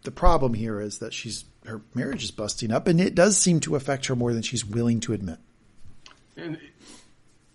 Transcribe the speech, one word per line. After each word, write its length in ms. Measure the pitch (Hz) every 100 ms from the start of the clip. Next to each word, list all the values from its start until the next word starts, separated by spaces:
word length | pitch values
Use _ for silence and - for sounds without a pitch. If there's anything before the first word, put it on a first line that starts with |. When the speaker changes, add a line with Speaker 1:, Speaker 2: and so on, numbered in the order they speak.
Speaker 1:
the 80 | -
problem 420 | - 180 165 135
here 280 | 107 113 104
is 180 | 104 -
that 160 | 113
she's, 300 | - 120 104 - _ -
her 140 | 110 -
marriage 300 | 123 135 135
is 60 | 104
busting 420 | - 104 - 113
up, 160 | 117 -
and 120 | 165
it 140 | 180
does 220 | 170 190 196
seem 220 | 185 165
to 160 | - 147
affect 300 | 135 139 -
her 100 | 123
more 160 | 120
than 100 | 117
she's 220 | 110 117
willing 340 | 101 110 117 117
to 120 | 110
admit. 260 | 107 92 78 _ _ _ - - - - - _ -
Speaker 2:
And 220 | 165 156 - _ - - - _ _ _ _